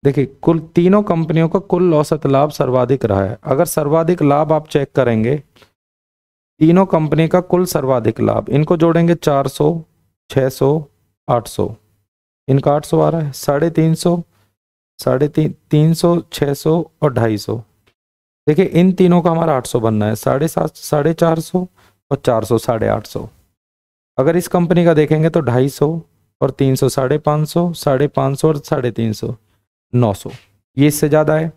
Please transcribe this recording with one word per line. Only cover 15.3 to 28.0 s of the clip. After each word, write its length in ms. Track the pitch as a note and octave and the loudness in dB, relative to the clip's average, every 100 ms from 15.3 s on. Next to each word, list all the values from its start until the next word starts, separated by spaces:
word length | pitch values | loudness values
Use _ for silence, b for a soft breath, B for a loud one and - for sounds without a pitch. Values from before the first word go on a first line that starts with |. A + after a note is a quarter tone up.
| D3+ D#3 - _ | 0 -2 -4 _
तीन 240 | D3+ D#3 | 2 2
सौ, 240 | D#3+ E3+ F3 | 2 2 0
छः 300 | E3 - C#3+ | -4 -4 -4
सौ 200 | C#3 D#3+ D#3+ D#3+ _ | -2 0 0 -2 _
और 100 | D3+ | -2
ढाई 260 | A#2 A2+ G#2+ | 0 0 -2
सौ। 180 | - A2+ - _ _ _ _ _ _ _ - | -4 -8 -8 _ _ _ _ _ _ _ -2
देखिए, 180 | D3+ | 2
इन 280 | F#3+ D#3+ F3+ | 2 4 2
तीनों 260 | F3+ F3+ F3 | 4 4 4
का 80 | E3+ | 2
हमारा 260 | E3 E3+ C#3 | 0 0 0
आठ 100 | B2 | -2
सौ 140 | C3 | -2
बनना 260 | A2 A2 G#2 | 0 0 0
है, 100 | A2 | -2
साढ़े 320 | - C3 D#3+ | -2 0 0
सात, 280 | - D#3+ - | -2 -4 -6
साढ़े 360 | - D3+ D3 | -4 -2 0
चार 260 | E3 E3+ D#3+ | 0 0 0
सौ 240 | D#3+ F#3 F3+ _ b b _ | -2 -4 -6 _ b b _
और 80 | C#3 | -4
चार 260 | - A2+ | 0 -2
सौ, 140 | G#2+ A2+ | 0 -2
साढ़े 280 | - A2+ A2 | 0 -2 0
आठ 180 | G#2+ G#2+ | -2 -4
सौ। 220 | G#2 A#2 _ _ _ _ _ _ _ _ - | -12 -12 _ _ _ _ _ _ _ _ -2
अगर 180 | C3+ E3+ | 0 0
इस 120 | F3 | -2
कंपनी 360 | F3+ F3 F3 | -2 2 2
का 100 | E3+ | 4
देखेंगे 360 | D#3 D3+ D#3 D#3+ | 2 2 2 2
तो 100 | E3 | 0
ढाई 260 | C3 A#2+ C3+ | 0 0 0
सौ 180 | - D3 E3 E3 _ _ _ | 0 -2 -2 -12 _ _ _
और 100 | C3+ | -4
तीन 220 | - C3+ | 0 0
सौ, 140 | C3 C3+ | 2 0
साढ़े 280 | - C3 D3 | 0 -2 0
पाँच 280 | D3+ D3+ D3+ | 0 -2 0
सौ, 240 | E3+ F3 | -2 -2
साढ़े 320 | E3 - C3 | -2 -2 0